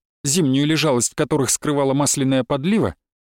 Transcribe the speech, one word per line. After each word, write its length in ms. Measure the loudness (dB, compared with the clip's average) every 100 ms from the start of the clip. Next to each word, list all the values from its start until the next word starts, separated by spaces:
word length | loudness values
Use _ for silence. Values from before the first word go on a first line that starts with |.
| _ _
зимнюю 420 | -4 0 2 2 0
лежалость 480 | 0 0 0 -2 -2
которых 340 | -2 0 0
скрывала 440 | -2 -2 0 0
масляная 500 | 0 0 0 0 0
подлива, 520 | 0 -2 0 0 0 -4 _ _